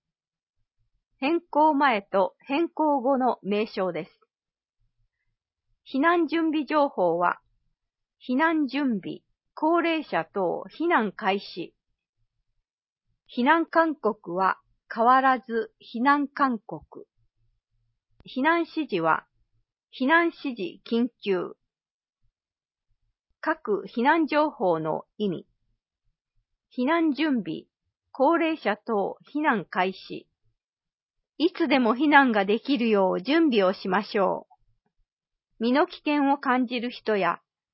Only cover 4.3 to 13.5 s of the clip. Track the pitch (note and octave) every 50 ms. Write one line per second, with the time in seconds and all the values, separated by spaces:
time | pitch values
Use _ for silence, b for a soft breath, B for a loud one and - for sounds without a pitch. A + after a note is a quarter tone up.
4.3 | _ _ _ _ _ _ _ _ _ _ _ _ _ _ _ _ _ _ _ _
5.3 | _ _ _ _ _ _ _ _ _ _ _ - - C4 C#4+ E4 F4 F4 E4 C4+
6.3 | E4 E4 D#4+ D#4+ D4 D#4 C#4 - D#4 D4+ C#4+ C#4 - - F#3 E3+ E3 E3+ F3+ F3
7.3 | - - _ _ _ _ _ _ _ _ _ _ _ _ _ _ _ _ - -
8.3 | B3+ C4 D#4+ E4 E4 D#4 D4 A#3+ - C#4 D4 C4 A3+ F#3+ - - - - _ _
9.3 | _ _ _ _ _ - D#4 D#4 E4+ E4+ E4 E4+ E4 D#4+ C#4 - G3 E3+ D#3+ -
10.3 | _ G#3 F#3 E3 E3 - - F#3+ - - D#4 E4+ F4 C4 A3 G3 - - A3 A3
11.3 | G3+ G3+ - - - - - - _ _ _ _ _ _ _ _ _ _ _ _
12.3 | _ _ _ _ _ _ _ _ _ _ _ _ _ _ _ _ _ _ _ _
13.3 | - B3 A#3+ C#4